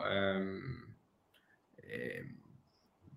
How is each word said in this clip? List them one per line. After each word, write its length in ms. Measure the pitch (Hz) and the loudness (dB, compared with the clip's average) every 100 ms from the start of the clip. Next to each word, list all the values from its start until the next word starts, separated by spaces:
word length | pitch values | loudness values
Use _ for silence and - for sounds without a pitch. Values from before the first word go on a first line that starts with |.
| 101 | 4
em, 480 | 98 98 95 95 95 - - - - _ _ _ _ _ _ _ - | 6 6 4 2 -2 -4 -6 -10 -18 _ _ _ _ _ _ _ -18
eh, 580 | - 53 62 - - - - - _ _ _ _ - | -8 -4 -4 -4 -8 -12 -18 -20 _ _ _ _ -20